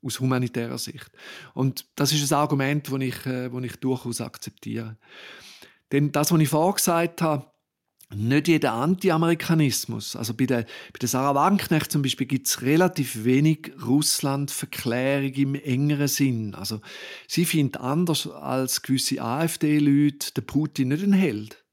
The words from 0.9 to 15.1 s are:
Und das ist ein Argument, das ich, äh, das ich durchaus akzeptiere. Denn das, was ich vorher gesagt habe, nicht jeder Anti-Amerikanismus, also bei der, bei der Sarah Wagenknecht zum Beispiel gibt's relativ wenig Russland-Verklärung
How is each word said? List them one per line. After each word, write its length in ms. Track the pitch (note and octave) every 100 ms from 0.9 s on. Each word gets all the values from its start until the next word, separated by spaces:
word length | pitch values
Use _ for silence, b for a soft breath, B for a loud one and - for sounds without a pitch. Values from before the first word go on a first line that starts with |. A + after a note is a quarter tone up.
| C3+ - B B B B -
Und 320 | C3+ C3 - -
das 180 | C#3+
ist 180 | D3+ C#3+
ein 60 | D3
Argument, 500 | D3 C#3+ C3+ D3 C#3+
das 140 | C3+
ich, 240 | C3 A#2+ -
äh, 240 | B2+ B2+
das 140 | B2
ich 120 | B2+ -
durchaus 440 | C3 B2+ B2 A#2
akzeptiere. 760 | A#2+ - - - - A2 A2 A2+ B B B B B B B B _
Denn 200 | C#3 D3
das, 200 | C#3+ D3
was 80 | E3
ich 100 | D3
vorher 260 | D3+ E3+ G3
gesagt 460 | - E3+ E3+ E3+
habe, 300 | E3+ D3 - _ _ _ _ _ - G2+
nicht 320 | A2 C#3 D3
jeder 260 | D#3+ C#3+
Anti-Amerikanismus, 1400 | A2+ C#3 F#3 F#3+ D#3+ E3 E3 - E3 D3 A2 - A2+ G#2+ A#2+
also 180 | A#2
bei 120 | A#2+ C3
der, 180 | B2 A2+ B B
bei 60 | -
der 80 | B2
Sarah 260 | B2+ C3+ C#3
Wagenknecht 560 | D#3+ G3+ - D#3+ -
zum 120 | D3+
Beispiel 240 | C3+ - B2+
gibt's 340 | C3 - -
relativ 640 | B2 D#3 F3+ F3 B2 A#2 A2
wenig 480 | C3 D3+ D#3 - - A#2
Russland-Verklärung 1500 | C#3 D3 - D3 C#3 C#3 - - - B2 A#2+ C3